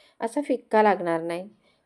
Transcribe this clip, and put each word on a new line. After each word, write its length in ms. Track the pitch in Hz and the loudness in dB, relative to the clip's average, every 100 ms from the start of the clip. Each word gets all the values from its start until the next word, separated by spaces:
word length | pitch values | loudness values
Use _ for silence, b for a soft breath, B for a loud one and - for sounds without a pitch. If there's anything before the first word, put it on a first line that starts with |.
| b b | b b
असा 220 | 226 294 | -6 -4
फिक्का 420 | 294 240 - 220 | -2 -4 0 4
लागणार 380 | 214 190 175 165 | 4 2 0 -2
नाही. 280 | 170 170 202 - _ _ | -4 -8 -10 -18 _ _